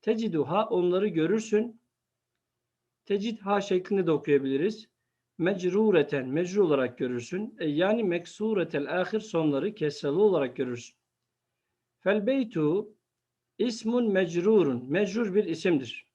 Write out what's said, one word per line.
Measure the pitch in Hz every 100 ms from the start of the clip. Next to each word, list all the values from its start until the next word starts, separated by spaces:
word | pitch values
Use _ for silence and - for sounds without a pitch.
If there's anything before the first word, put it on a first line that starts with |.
Teciduha, | - 220 226 165 139 185 226
onları | 180 180 180 208
görürsün. | 165 160 220 214 208 240 - _ _ _ _ _ _ _ _ _ _ _ _
Tecid | _ 202 208 220
ha | 190 202
şeklinde | 196 185 180 196 170
de |
okuyabiliriz. | 147 - 143 135 135 180 220 - _ _ _ _ _
Mecrureten, | 170 196 180 185 220 180 143 143 127
mecrur | 143 180 196
olarak | 180 143 127 -
görürsün. | 127 123 117 180 214 -
E, | 165
yani | 147 185 226
meksuretel | 208 175 170 - 214 208 165 147 139 170
ahir, | 185 220
sonları | 214 170 156 139 175
kesralı | 214 151 143 147 151
olarak | 208 180 135 123
görürsün. | 127 120 - _ _ _ _ _ _ _ _ _ _ _
Fel | 185 214 202
beytu | 277 226 170 151 180 214 _ _ _ _ _ _ _
ismun | 240 226 220 247 233
mecrurun. | 190 185 170 180 220 151 123 127
Mecrur | 160 202 202 226
bir | 185
isimdir. | 190 160 196 156 120 - -